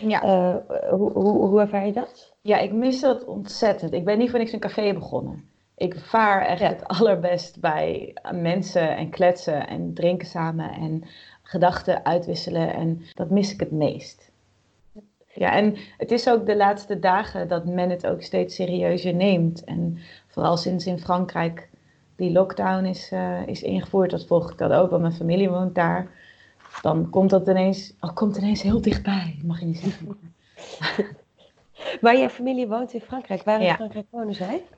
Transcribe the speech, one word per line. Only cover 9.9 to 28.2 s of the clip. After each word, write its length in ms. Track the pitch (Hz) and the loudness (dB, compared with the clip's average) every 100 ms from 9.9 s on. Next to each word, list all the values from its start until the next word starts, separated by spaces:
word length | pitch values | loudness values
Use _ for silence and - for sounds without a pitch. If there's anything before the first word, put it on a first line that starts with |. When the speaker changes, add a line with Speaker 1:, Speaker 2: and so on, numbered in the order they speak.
Speaker 1:
drinken 320 | 165 170 180 170 | 0 0 0 -4
samen 440 | 170 165 160 156 | -6 -4 -4 -6
en 320 | - 160 160 - - - - | -8 -6 -6 -8 -18 -20 -20
gedachten 640 | - 180 180 170 - - | -8 2 2 2 0 0
uitwisselen. 680 | - 175 175 165 175 170 165 | 2 0 0 -6 -4 -2 -2
En 280 | - 165 165 - | 0 -2 -4 -8
dat 160 | - 165 | -10 0
mis 220 | 196 196 | 2 2
ik 80 | - | -2
het 100 | 151 | -4
meest. 600 | 156 143 - - - _ _ _ _ _ _ _ 214 - _ _ | 0 0 -2 -12 -20 _ _ _ _ _ _ _ -20 -20 _ _
Ja, 180 | - - | -2 2
en 240 | 170 214 208 - - | 4 2 0 -8 -10
het 120 | - | -2
is 180 | 233 254 | 0 4
ook 180 | 233 202 | 2 2
de 100 | 208 | 2
laatste 420 | 202 202 - 190 | 2 2 -4 0
dagen 500 | 190 190 214 190 175 | 2 2 0 -6 -4
dat 160 | 175 | -2
men 260 | 170 180 180 | -2 0 0
het 160 | 175 - | 0 -2
ook 160 | 175 | -4
steeds 320 | - 185 180 | -2 -2 -2
serieuzer 600 | - 180 180 175 180 185 | -4 -4 0 0 0 0
neemt. 500 | 170 202 180 165 165 | 2 4 4 2 -2
En 340 | - 170 170 170 - - _ | -6 -4 -4 -6 -12 -20 _
vooral 280 | - 160 170 | -2 0 0
sinds 300 | 185 180 175 | 0 -2 -2
in 120 | 175 | -4
Frankrijk 680 | 170 180 185 170 170 165 - _ _ _ _ - | -2 -2 0 -2 -4 -4 -14 _ _ _ _ -6
die 160 | 180 | 2
lockdown 520 | 170 190 - 190 190 | 4 2 0 0 0
is, 260 | 190 180 - | -2 -4 -6
eh, 340 | 185 180 180 - | -4 -2 -4 -6
is 160 | 175 | -6
ingevoerd, 480 | - 190 - 196 180 | -4 -4 0 2 2
dat 160 | 170 - | 0 2
volg 240 | 175 170 | 0 0
ik 80 | - | -2
dat 140 | - | 2
ook, 180 | 160 185 | 4 4
want 120 | - | 2
mijn 120 | 165 | 0
familie 360 | 170 170 185 190 | -2 0 2 2
woont 240 | 180 185 | 0 -2
daar. 360 | 180 170 175 190 - - - _ _ - - | 0 0 0 -4 -14 -20 -20 _ _ -20 -6
Dan 280 | 156 160 165 | -2 0 0
komt 200 | 190 190 | 2 4
dat 180 | 190 190 | 4 4
ineens, 460 | 185 190 190 - - | 4 2 0 -8 -12
oh, 140 | 170 | -10
komt 220 | - | -2